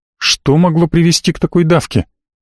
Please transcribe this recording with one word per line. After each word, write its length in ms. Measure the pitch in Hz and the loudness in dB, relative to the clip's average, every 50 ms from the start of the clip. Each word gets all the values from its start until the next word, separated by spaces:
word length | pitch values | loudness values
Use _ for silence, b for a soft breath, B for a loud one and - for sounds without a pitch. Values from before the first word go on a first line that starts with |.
| _ _ _ _ | _ _ _ _
Что 380 | - - - - - 139 139 | -6 -4 -4 -2 0 0 2
могло 300 | 160 180 180 156 170 175 | 2 2 2 0 0 0
привести 460 | 156 - 170 165 175 160 - - 180 | 0 2 2 2 2 0 0 -2 -4
к 80 | - - | -4 -2
такой 240 | - - - 175 170 | -4 -2 0 0 0
давке? 420 | 156 175 147 - - - 107 - - _ _ _ _ _ _ | 2 0 0 0 -2 -4 -4 -4 -4 _ _ _ _ _ _